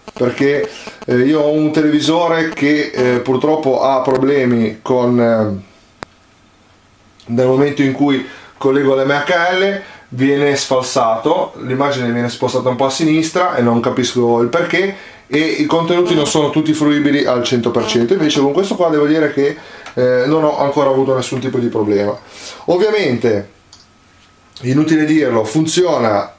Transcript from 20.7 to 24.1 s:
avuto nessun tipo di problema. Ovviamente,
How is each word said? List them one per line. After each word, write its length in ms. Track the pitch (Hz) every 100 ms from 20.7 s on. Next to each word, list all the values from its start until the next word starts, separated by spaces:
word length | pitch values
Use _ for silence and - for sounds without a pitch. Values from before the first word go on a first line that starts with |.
| 143 135
avuto 240 | 131 135
nessun 260 | 131 - 131
tipo 180 | 131 127
di 100 | 120
problema. 500 | 110 104 101 104 - - - - - -
Ovviamente, 840 | 180 214 214 156 117 120 104 98 _ _ - - _ _